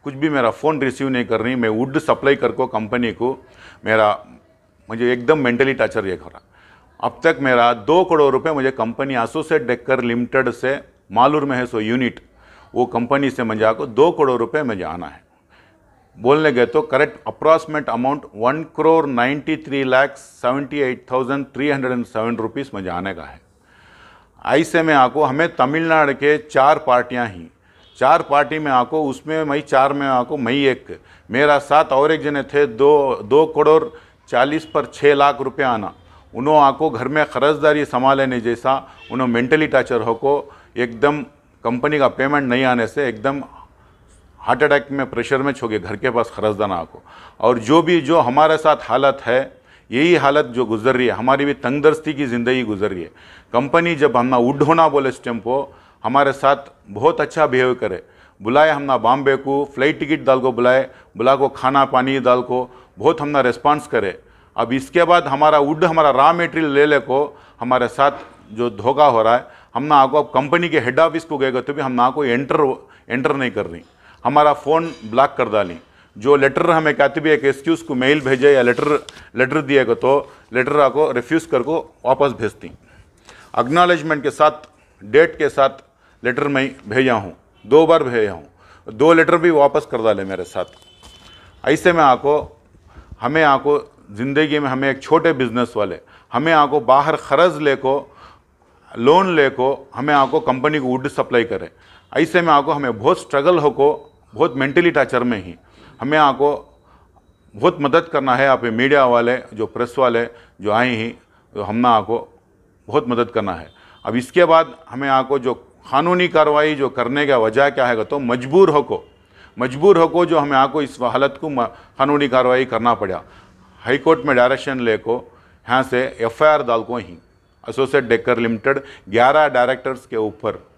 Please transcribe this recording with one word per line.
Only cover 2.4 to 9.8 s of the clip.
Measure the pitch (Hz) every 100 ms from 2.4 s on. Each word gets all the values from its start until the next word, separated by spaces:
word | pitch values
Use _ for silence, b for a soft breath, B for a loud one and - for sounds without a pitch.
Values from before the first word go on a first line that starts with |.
| 120
को | - 127
कंपनी | 110 107 123 120
को | - 120 135 B B B B
मेरा, | 101 110 104 - - - _ _ _ _ -
मुझे | 113 120
एकदम | 123 120 156
मेंटली | 123 120 135
टॉर्चर | 120 110 113 98
ये |
हो | 87 82
रहा। | - _ b b b b b
अब | 120 -
तक | 160 135
मेरा | 135 123 120
दो | 120 101 175
करोड़ | 180 160 143
रुपए | 131 160
मुझे | 147 131
कंपनी | 131 113 117 139
एसोसिएट | 127 113 160 147 156 123
डेकर | 120